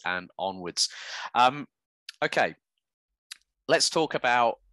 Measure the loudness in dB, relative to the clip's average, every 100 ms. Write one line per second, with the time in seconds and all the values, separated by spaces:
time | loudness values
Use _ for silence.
0 | -2 -6 -6 -8 -8 -6 -6 -2 -4 -4
1 | -14 -12 -2 4 4 4 -6 _ _ _
2 | -20 -6 -2 0 0 -2 _ _ _ _
3 | _ _ _ -20 _ _ 0 2 2 0
4 | 0 0 2 4 2 0 _